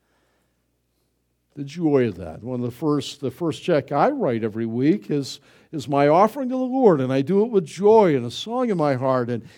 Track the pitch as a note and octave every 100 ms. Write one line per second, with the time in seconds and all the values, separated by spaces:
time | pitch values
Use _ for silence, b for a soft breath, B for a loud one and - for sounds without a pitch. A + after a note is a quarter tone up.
0 | _ _ _ _ _ _ _ _ _ _
1 | _ _ _ _ _ - C#3 E3 D#3 C#3+
2 | A#2+ F2+ F2 D#2+ A2+ B2 B2 A#2+ D#3 D3
3 | - - C3+ - E3+ B2 - E3+ - C#3+
4 | G3 D4 F3 A#2 A2 G#2 A2+ A#2 C#3 G#3
5 | - D3+ C3 - b b b D#3+ - C#3+
6 | C#3+ D#3+ G#3+ C#4+ B3+ B3+ B3+ C4 A#3 D#3
7 | B2+ C3+ C3 G3 A3+ G#3 D3+ D#3 G3+ A3
8 | G3 C#3 A#2+ - G#3+ A#3+ B3+ F3+ D3+ B2+
9 | C3 C3 A#2+ A#2+ B